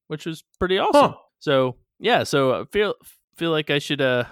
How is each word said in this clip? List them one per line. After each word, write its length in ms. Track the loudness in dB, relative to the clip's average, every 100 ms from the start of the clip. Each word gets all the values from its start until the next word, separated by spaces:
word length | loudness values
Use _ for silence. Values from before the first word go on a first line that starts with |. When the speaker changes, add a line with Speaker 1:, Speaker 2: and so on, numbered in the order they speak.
| -14
Speaker 1:
which 180 | -12 -12
was 180 | -14 -16 _
pretty 180 | -4 -2
awesome. 340 | 2 4 4
Speaker 2:
Huh. 60 | 0 _ _
Speaker 1:
So, 360 | 0 2 0 -4 _ _
yeah, 240 | 0 0
so 380 | 0 2 2 0
I 40 | -2
feel, 220 | -2 -2 -4 -14 -20 _ -8
feel 160 | -2
like 180 | -2 0
I 100 | -2
should, 200 | -2 -2
uh, 240 | 0 0 -2